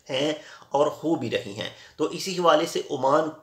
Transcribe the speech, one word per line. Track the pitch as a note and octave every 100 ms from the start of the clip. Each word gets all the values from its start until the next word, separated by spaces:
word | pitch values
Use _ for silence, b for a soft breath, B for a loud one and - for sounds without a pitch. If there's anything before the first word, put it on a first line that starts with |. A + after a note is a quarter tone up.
| -
हैं | C3+ D3+ D4+ B B B
और | C#3 D3
हो | - D#3 D#3
भी | A#2+
रही | G2+ G2+
हैं। | G#2 F#2 - B B
तो | D#3
इसी | F3 F#3+
हवाले | F3+ E3+ D#3 E3
से | - -
ओमान | C#3 C3 D3+ D#3 -